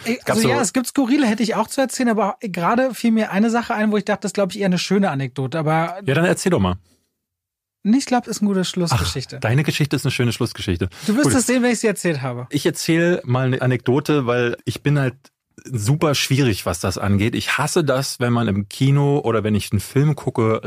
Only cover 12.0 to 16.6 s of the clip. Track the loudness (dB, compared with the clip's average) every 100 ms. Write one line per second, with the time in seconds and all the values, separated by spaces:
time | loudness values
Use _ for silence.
12 | -2 -2 -4 -8 -6 -2 -2 -2 0 2
13 | 2 0 0 0 2 0 0 0 2 0
14 | 2 0 2 0 0 -2 -6 -4 0 0
15 | 0 -4 _ _ _ -20 -10 -4 0 2
16 | 2 0 0 2 2 0